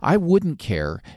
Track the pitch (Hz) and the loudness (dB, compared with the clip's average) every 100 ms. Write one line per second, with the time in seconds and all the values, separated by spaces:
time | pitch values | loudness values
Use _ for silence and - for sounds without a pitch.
0 | - 208 170 196 185 147 - 87 73 80 | 0 2 4 2 2 -4 -4 -4 -4 -6
1 | - | -12